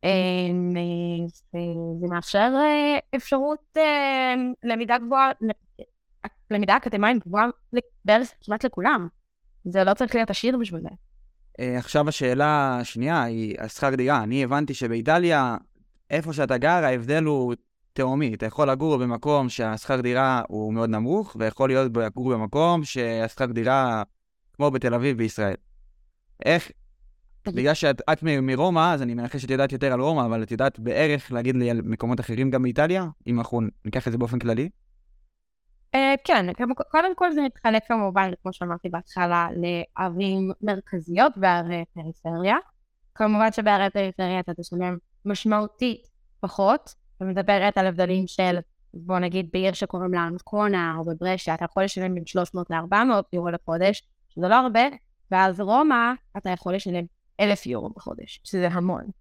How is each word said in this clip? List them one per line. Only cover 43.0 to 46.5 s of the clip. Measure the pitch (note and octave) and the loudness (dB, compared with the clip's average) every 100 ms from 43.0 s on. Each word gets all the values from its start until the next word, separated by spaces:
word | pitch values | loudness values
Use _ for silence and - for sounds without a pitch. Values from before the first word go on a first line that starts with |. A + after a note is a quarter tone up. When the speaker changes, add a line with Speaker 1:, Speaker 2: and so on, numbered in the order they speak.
| _ | _
Speaker 1:
כמובן | - G#3+ G#3+ A3 | -2 2 4 2
שבערי | G#3+ G#3+ G3+ G3 | 2 2 4 2
פריפריה | G3+ F#3+ F#3 F#3 F#3 | 0 -4 -2 -2 -2
אתה | F3+ | -4
תשלם | E3+ E3+ F3 F3+ F3+ _ _ | -8 -6 -4 -4 -4 _ _
משמעותית | G3+ G3+ G#3+ G#3+ G#3 _ B3+ A3 _ _ _ _ | -6 -2 2 0 0 _ -4 -4 _ _ _ _
פחות, | F#3+ | -10